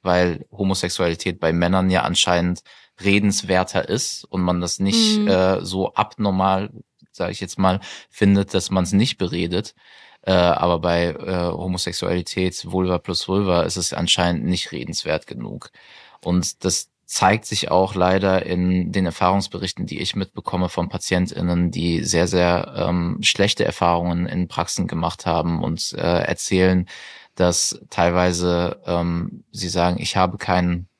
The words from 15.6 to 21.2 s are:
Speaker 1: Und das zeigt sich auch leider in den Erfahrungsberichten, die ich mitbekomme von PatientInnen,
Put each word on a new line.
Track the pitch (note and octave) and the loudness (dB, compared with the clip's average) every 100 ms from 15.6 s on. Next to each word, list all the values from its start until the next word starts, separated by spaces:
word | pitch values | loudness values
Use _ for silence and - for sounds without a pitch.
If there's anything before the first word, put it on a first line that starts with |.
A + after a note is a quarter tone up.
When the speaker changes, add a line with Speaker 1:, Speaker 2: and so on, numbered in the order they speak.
| - _ - - - _ | -16 _ -20 -20 -20 _
Speaker 1:
Und | - F2+ E2+ - | 0 0 0 -4
das | F#2 - - _ | -2 -2 -6 _
zeigt | - - F#2 A2 | -10 2 2 2
sich | - G#2 - | -2 -6 2
auch | F2+ F#2+ | 2 2
leider | F#2+ F2+ F#2+ F#2+ F#2+ | 2 2 4 2 2
in | - F2+ F2+ F#2 F2 | 0 0 2 2 0
den | G2 | -2
Erfahrungsberichten, | F2+ - F2+ G2 - - F#2 - | -2 2 2 2 -2 -6 -6 -6
die | F#2+ - | -8 -6
ich | - | -6
mitbekomme | G2 F#2+ - - F2+ F2+ | -4 -6 -8 -6 -2 -2
von | - E2+ | -2 -4
PatientInnen, | F2+ - F2+ | -6 -2 0